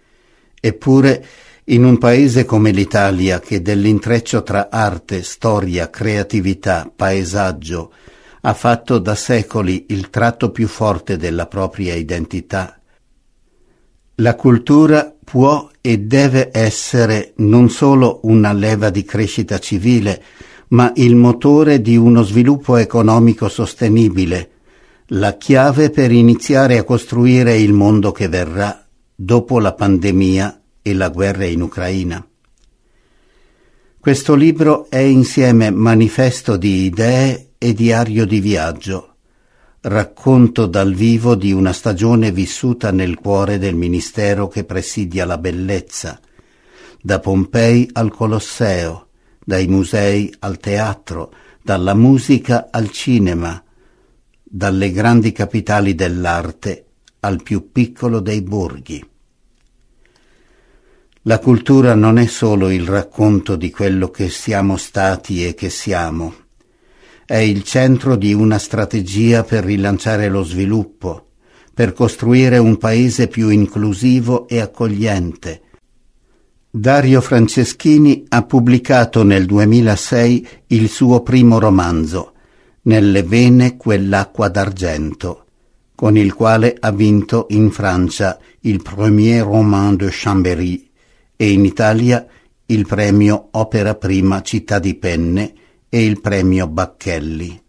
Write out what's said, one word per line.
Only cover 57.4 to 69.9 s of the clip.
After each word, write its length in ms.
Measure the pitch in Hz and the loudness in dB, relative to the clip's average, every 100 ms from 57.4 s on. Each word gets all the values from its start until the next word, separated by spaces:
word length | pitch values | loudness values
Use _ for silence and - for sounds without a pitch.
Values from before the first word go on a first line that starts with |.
più 300 | - 101 - | -6 -8 -4
piccolo 480 | - 117 - 123 113 | -4 -4 -4 -4 -4
dei 220 | 98 107 | -4 -6
borghi. 640 | 92 104 87 69 64 76 - _ _ _ _ _ _ _ _ _ _ _ _ _ _ _ _ _ _ _ _ _ | -4 -6 -6 -10 -14 -16 -16 _ _ _ _ _ _ _ _ _ _ _ _ _ _ _ _ _ _ _ _ _
La 160 | - 110 | -4 0
cultura 540 | 131 120 - 135 127 107 | 2 2 4 4 4 4
non 220 | 107 117 | 4 4
è 80 | 117 | 2
solo 440 | - 113 101 95 | 0 -2 0 0
il 180 | 92 85 | -2 -2
racconto 680 | 98 - - 107 101 90 90 | -4 -4 0 2 2 -2 -6
di 140 | 87 | -6
quello 400 | - 101 95 92 | -4 -2 -2 -4
che 200 | - 92 | -6 -8
siamo 480 | - - 101 98 92 | -8 -6 -2 -2 -2
stati 680 | - 101 95 90 - 90 87 | -6 -4 -2 -2 -6 -6 -6
e 80 | |
che 160 | 82 95 | -6 -10
siamo. 640 | - - 90 85 80 82 - _ _ _ _ _ _ _ _ - | -8 -6 -4 -4 -8 -10 -14 _ _ _ _ _ _ _ _ -6
È 100 | 110 | -2
il 260 | 110 101 | 0 -2
centro 540 | - 131 131 127 135 120 | -2 0 2 2 0 0
di 180 | 101 | 0
una 240 | 104 110 107 | 2 2 0
strategia 840 | - 110 101 113 92 98 117 117 | -4 -6 -4 -6 -4 0 2 2
per 200 | 107 113 | 0 -4
rilanciare 640 | 92 104 101 | -2 -2 -2